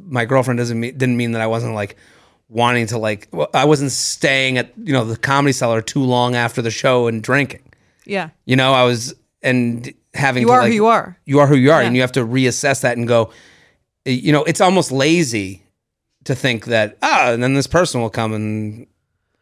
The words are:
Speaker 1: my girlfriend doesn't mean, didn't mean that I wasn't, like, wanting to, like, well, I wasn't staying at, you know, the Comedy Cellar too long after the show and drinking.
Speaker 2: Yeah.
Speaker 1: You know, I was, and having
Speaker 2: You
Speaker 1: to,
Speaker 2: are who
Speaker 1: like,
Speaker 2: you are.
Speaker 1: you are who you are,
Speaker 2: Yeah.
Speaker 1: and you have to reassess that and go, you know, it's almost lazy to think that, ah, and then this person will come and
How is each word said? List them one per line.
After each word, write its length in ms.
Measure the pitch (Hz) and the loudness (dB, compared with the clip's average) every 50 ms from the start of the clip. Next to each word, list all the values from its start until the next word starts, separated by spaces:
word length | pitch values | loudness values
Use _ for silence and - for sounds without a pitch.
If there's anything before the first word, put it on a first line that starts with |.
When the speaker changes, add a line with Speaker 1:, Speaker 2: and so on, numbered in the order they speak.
| 196 185 | -14 -6
Speaker 1:
my 160 | 131 120 117 | -4 -4 -2
girlfriend 320 | 113 131 131 123 131 123 | 0 0 0 2 0 -2
doesn't 240 | 120 120 117 120 113 | -2 -2 -4 -4 -4
mean, 160 | 117 123 131 | -6 -6 -4
didn't 220 | 135 131 127 120 120 | -2 -2 0 0 0
mean 140 | 120 117 113 | -2 -2 -2
that 100 | 113 113 | -2 -2
I 40 | |
wasn't, 280 | 113 113 117 117 117 113 | -2 -2 -2 -4 -4 -6
like, 220 | 107 104 101 - - _ _ _ _ _ _ _ _ _ _ | -6 -6 -8 -10 -14 _ _ _ _ _ _ _ _ _ _
wanting 380 | 113 113 117 120 123 120 117 | -2 0 0 2 2 0 -2
to, 100 | 104 120 117 | -2 -4 -4
like, 300 | 110 110 107 101 - - | -2 -4 -4 -4 -8 -10
well, 200 | - 165 147 - - | -8 -6 -6 -2 0
I 140 | - 135 | 0 2
wasn't 260 | 151 156 139 143 135 - | 4 2 2 0 -2 -4
staying 640 | - - - - - - 143 135 135 131 131 131 | -4 -6 -6 -4 -2 0 0 0 0 0 0 0
at, 160 | 123 120 - _ 220 233 | -2 -4 -4 _ -12 -6
you 120 | 175 139 | -2 -2
know, 100 | 127 113 | 0 0
the 140 | 113 113 - | -2 -4 -4
Comedy 340 | - 139 139 139 143 143 127 | -2 0 0 2 2 2 0
Cellar 300 | - 131 117 113 113 110 | 0 0 0 0 -2 -4
too 200 | - - 151 131 | -4 -4 -2 0
long 320 | 127 123 120 123 123 123 | 0 2 2 0 0 0
after 280 | 120 120 117 - 131 113 | 0 -2 -2 -2 -4 -4
the 80 | 117 | -4
show 380 | 107 - - 135 127 123 120 117 | -4 -2 0 0 2 2 0 0
and 140 | 117 110 107 | -2 -4 -4
drinking. 380 | - 127 143 139 131 - - _ _ _ _ _ _ _ _ _ | -2 0 0 0 -2 -6 -14 _ _ _ _ _ _ _ _ _
Speaker 2:
Yeah. 240 | - 202 196 165 160 - _ _ | -8 -8 -8 -8 -8 -12 _ _
Speaker 1:
You 100 | - 131 | 0 0
know, 160 | 131 131 131 135 | 2 2 4 4
I 120 | 127 127 | 4 4
was, 300 | 123 123 113 120 139 - - _ _ _ _ - | 2 0 -2 -6 -10 -14 -16 _ _ _ _ -2
and 500 | 135 127 123 120 120 117 117 120 131 - _ _ _ - | -2 0 0 0 -2 -4 -6 -10 -14 -16 _ _ _ -6
having 260 | - 143 135 127 127 233 | -2 -2 0 0 2 2
Speaker 2:
You 40 | 233 | 4
Speaker 1:
to, 40 | 247 | 4
Speaker 2:
are 60 | 254 254 | 4 4
who 40 | - | 2
Speaker 1:
like, 40 | 233 | 2
Speaker 2:
you 120 | 208 208 | 2 2
are. 320 | 226 226 196 - 185 - - _ | 2 2 2 0 -4 -12 -16 _
Speaker 1:
you 140 | 147 135 143 | 0 4 4
are 60 | 147 | 6
who 100 | 139 147 | 6 6
you 160 | 131 123 139 160 | 6 6 6 6
are, 100 | 151 123 | 4 4
Speaker 2:
Yeah. 40 | 117 | 2
Speaker 1:
and 60 | 123 | 2
you 60 | 127 | 0
have 120 | 127 127 - | 0 0 0
to 120 | 135 120 | -2 -2
reassess 560 | 113 123 131 131 123 117 - - 143 131 - | -2 0 0 0 0 0 0 0 -2 0 0
that 160 | - 127 120 | -2 -2 -2
and 100 | 120 117 | -2 0
go, 260 | 117 120 117 110 - - - - - _ _ _ _ _ _ _ _ _ _ _ | 2 2 2 2 0 -4 -12 -20 -20 _ _ _ _ _ _ _ _ _ _ _
you 260 | 139 127 127 131 151 147 | -4 -4 -2 2 2 2
know, 120 | 147 - | 2 2
it's 180 | 160 156 - 202 | 0 0 2 2
almost 280 | 180 190 185 151 - | 4 4 2 0 0
lazy 720 | 131 135 135 156 165 175 165 123 117 107 98 95 95 90 _ _ _ _ _ _ _ _ _ _ _ _ _ | -2 0 2 2 2 2 2 0 -2 -4 -6 -6 -10 -14 _ _ _ _ _ _ _ _ _ _ _ _ _
to 100 | - 135 | -6 -4
think 300 | - - 131 120 110 - | -2 -2 -2 -2 -2 -2
that, 300 | 120 117 110 107 107 - - - | 0 0 0 0 0 -2 -4 -2
ah, 300 | 302 294 185 139 123 120 | 0 2 2 2 2 0
and 100 | 117 123 | 0 0
then 100 | 131 135 | 0 0
this 140 | 139 131 | 0 -2
person 340 | - - 170 180 156 - 127 | 0 0 0 0 0 -2 -4
will 80 | 117 110 | -4 -4
come 240 | - 120 113 110 110 | -4 -4 -4 -4 -4
and 540 | 107 107 107 107 107 107 107 104 117 - - _ _ _ _ _ _ _ _ _ _ | -4 -6 -6 -6 -6 -8 -8 -10 -14 -18 -20 _ _ _ _ _ _ _ _ _ _